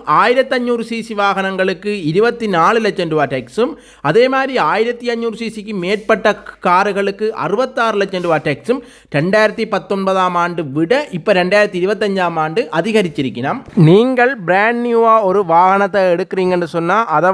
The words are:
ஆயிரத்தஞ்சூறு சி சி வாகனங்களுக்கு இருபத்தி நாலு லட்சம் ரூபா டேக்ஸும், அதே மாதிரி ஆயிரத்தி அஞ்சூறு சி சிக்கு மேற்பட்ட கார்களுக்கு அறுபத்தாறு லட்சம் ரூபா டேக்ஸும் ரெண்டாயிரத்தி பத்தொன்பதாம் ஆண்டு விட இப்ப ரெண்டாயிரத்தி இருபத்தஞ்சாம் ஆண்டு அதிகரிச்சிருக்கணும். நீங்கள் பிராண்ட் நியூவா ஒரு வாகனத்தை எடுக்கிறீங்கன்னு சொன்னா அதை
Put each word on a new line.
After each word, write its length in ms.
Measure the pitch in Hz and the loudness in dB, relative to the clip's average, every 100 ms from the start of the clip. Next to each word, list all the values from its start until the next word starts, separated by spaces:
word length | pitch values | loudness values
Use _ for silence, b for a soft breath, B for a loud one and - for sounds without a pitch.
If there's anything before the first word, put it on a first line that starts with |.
| - 156 | 0 2
ஆயிரத்தஞ்சூறு 640 | 208 254 254 262 240 240 226 | 4 2 0 -2 -2 -4 -4
சி 80 | 233 220 | -8 -6
சி 60 | 208 | -2
வாகனங்களுக்கு 720 | 202 190 190 190 185 180 202 208 151 | 0 0 -2 -2 -2 -2 -6 -4 -2
இருபத்தி 380 | 175 233 233 220 | 0 0 0 -2
நாலு 260 | 175 170 226 214 | 2 2 2 0
லட்சம் 260 | 185 170 | -2 -2
ரூபா 120 | 156 139 | -2 -2
டேக்ஸும், 380 | 135 113 - 254 302 B B 139 | -4 -8 -4 -4 -4 B B 0
அதே 140 | 185 254 | 2 4
மாதிரி 200 | 269 269 247 156 | 2 -2 0 0
ஆயிரத்தி 360 | 190 233 240 240 | 0 -2 -4 -6
அஞ்சூறு 240 | 233 233 220 | -4 -6 -6
சி 60 | 226 220 | -8 -8
சிக்கு 180 | 202 208 | -8 -6
மேற்பட்ட 500 | 175 208 214 220 214 202 - - 190 | -2 -4 0 0 2 -2 -6 -6 0
கார்களுக்கு 600 | 180 202 196 196 196 214 - | 2 2 0 -4 -4 -6 -4
அறுபத்தாறு 540 | 147 208 254 254 226 208 | -4 -2 -2 -2 -2 0
லட்சம் 220 | 190 180 175 | -2 -2 0
ரூபா 100 | 156 160 | 0 0
டேக்ஸும் 320 | 135 - 262 B B B 147 | -4 -2 -4 B B B -2
ரெண்டாயிரத்தி 480 | 175 214 214 226 220 | 0 2 2 0 -4
பத்தொன்பதாம் 640 | 190 - 196 190 190 185 175 | -4 -4 -4 0 0 0 0
ஆண்டு 200 | 175 175 147 139 | -2 -4 -6 -4
விட 240 | 165 262 - 175 | 0 0 -2 -6
இப்ப 160 | 220 185 | 0 0
ரெண்டாயிரத்தி 420 | 175 208 208 180 | 2 2 2 0
இருபத்தஞ்சாம் 560 | 185 202 208 190 175 165 156 | -2 -2 -2 -2 -2 -2 -2
ஆண்டு 180 | 170 294 160 | -2 -2 -2
அதிகரிச்சிருக்கணும். 840 | 214 220 180 151 131 104 135 233 - - 156 | 0 0 0 -2 -4 -4 -6 -6 -4 4 6
நீங்கள் 440 | 190 254 247 247 262 170 | 6 4 2 0 0 0
பிராண்ட் 360 | 185 214 240 240 | 2 2 0 0
நியூவா 260 | 233 226 220 196 | 2 4 4 4
ஒரு 120 | 190 180 165 | 0 2 4
வாகனத்தை 480 | 185 196 196 196 185 170 | 4 4 2 2 2 0
எடுக்கிறீங்கன்னு 560 | 190 190 185 180 170 170 | -2 -2 0 0 -2 -2
சொன்னா 200 | 170 208 226 156 | 0 0 0 2
அதை 120 | 180 | 2